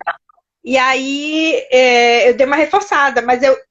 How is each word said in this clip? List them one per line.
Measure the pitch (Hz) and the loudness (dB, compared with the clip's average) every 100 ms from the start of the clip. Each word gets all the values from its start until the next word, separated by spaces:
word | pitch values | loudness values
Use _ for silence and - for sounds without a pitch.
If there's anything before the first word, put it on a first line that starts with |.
| - - _ _ _ _ | -12 -12 _ _ _ _
E | - 254 | -4 0
aí, | 254 262 269 285 294 311 320 277 - | 0 -2 -4 -6 -6 -4 -2 -4 0
é, | 254 254 240 240 240 247 | 2 4 4 2 4 2
eu | |
dei | 240 262 | 2 0
uma | 294 | 0
reforçada, | 294 392 392 320 277 240 | 0 -2 -2 -2 0 -2
mas | 240 247 | -2 0
eu | 269 262 - | 0 0 -6